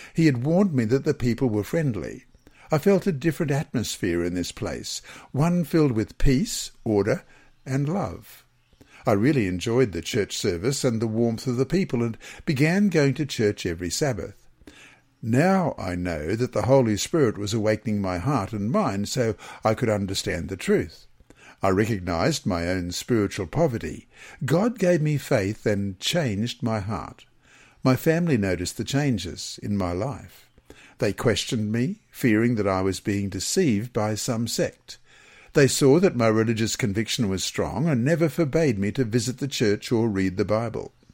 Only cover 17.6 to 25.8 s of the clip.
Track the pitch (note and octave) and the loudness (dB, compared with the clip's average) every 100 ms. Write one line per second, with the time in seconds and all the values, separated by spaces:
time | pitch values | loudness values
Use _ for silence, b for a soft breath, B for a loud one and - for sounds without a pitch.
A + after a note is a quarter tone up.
17.6 | G#2 G#2+ A2 G#2 F#2+ F2 B2 B2+ F#2+ G#2 | 0 0 0 -2 -2 -2 -2 -2 -2 -4
18.6 | G#2 G3+ D#3 G2+ G2+ C3 A2+ G2 B B | -2 0 0 -2 -4 -2 -2 -2 B B
19.6 | A2 A2 A2+ G#2 G2 G2 G#2 E2+ E2 F#2+ | 0 0 0 0 -2 -4 -4 -4 -6 -6
20.6 | - G3 F2 - - _ _ B B B | -2 -2 -2 -10 -20 _ _ B B B
21.6 | G2 F#2+ A2 G2+ F2+ E2+ B2+ D3 - E2+ | 2 2 2 0 -2 0 0 0 -2 -2
22.6 | F2 F#2 F2 - - A2+ G2+ - F2 - | -2 -2 -4 -6 -2 0 0 -4 -4 0
23.6 | E3 A#2 D#2 C#2 - B B B C3 E3 | 0 0 -8 -10 -18 B B B 0 2
24.6 | A#3+ A#3 F3+ E3+ D3+ C#3+ - B2+ G2 A2 | 2 2 2 2 2 -2 0 0 0 -2
25.6 | A2+ G2+ | -2 0